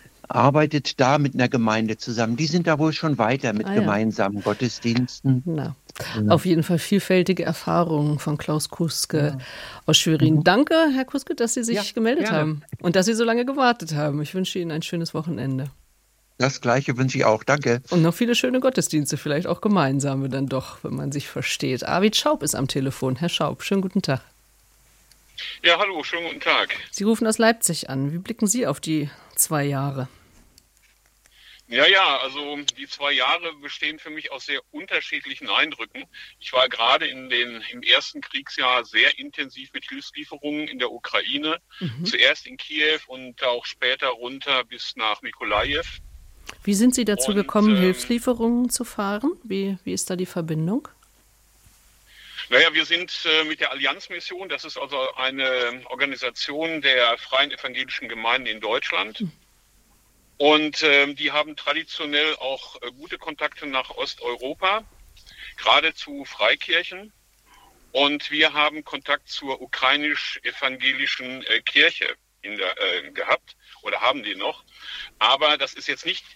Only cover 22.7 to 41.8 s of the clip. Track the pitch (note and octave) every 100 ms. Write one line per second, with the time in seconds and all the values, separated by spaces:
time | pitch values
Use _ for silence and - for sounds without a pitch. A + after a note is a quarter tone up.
22.7 | C#3+ C3+ - C3 B2+ E3+ - D3 - -
23.7 | G3 F#3+ G3 - C3+ - _ _ _ _
24.7 | _ _ _ _ _ _ - - - E3+
25.7 | E3+ G3 F3 C#3 E3+ E3 - E3+ C3 G2
26.7 | - - - G3+ A3+ A3 A3 A3+ A#3 -
27.7 | D#3 - C3+ C#3 E3+ F#3+ A3+ G#3 A#3+ F3+
28.7 | C#3+ - D#3 D3 - - - - D#3 C#3+
29.7 | C3+ C#3 C3+ B2+ - _ _ _ _ _
30.7 | _ _ _ _ _ _ _ - - -
31.7 | A#2+ D#3+ G3 F3+ C3+ C3 C#3 D3 D3 C#3+
32.7 | - C#3 - C#3+ C3+ C3 E3 E3+ D3+ C#3+
33.7 | - D3+ D#3 D#3+ D#3 C#3+ C3+ - C#3 -
34.7 | D4 - F3 - D3 C3+ - B2 G#2+ D#3
35.7 | B2 A2+ B2+ - - - - - C3 B2+
36.7 | A#2+ A#2+ D3 D3+ C3 C3 A#2+ A#2+ A#2 G#2
37.7 | B2 A#2 C3 - D3 - C3+ C3+ - C3
38.7 | B2+ A2+ A2 C3+ - C#4+ - C3+ B2+ C3
39.7 | C3 - C3+ - C#3+ D3+ D3+ D3 D3+ D3+
40.7 | B3+ B2 A#2 - G#3 A2+ C#3+ D3+ E3 _
41.7 | -